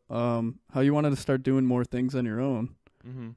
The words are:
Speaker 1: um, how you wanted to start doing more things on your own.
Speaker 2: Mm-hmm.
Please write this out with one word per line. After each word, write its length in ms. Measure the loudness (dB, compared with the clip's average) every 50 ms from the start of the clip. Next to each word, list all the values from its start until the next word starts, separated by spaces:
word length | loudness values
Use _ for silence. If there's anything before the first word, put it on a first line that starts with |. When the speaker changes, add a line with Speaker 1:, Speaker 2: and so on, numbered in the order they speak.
| _ -6
Speaker 1:
um, 500 | -4 -2 0 0 0 0 -2 -4 -6 -8 _ _
how 100 | 0 2
you 120 | 4 4 4
wanted 180 | 4 2 2
to 60 | 0
start 260 | 0 0 0 0 0 2
doing 220 | 2 2 4 4
more 200 | 2 2 2 0
things 280 | -2 -2 -2 -2 -2 0
on 120 | -2 -2
your 120 | -2 -2 -2
own. 360 | -2 -2 -2 -2 -4 -6 -8 _ _ _ _ _ -18
Speaker 2:
Mm-hmm. 280 | -16 -14 -14 -14 -14 -16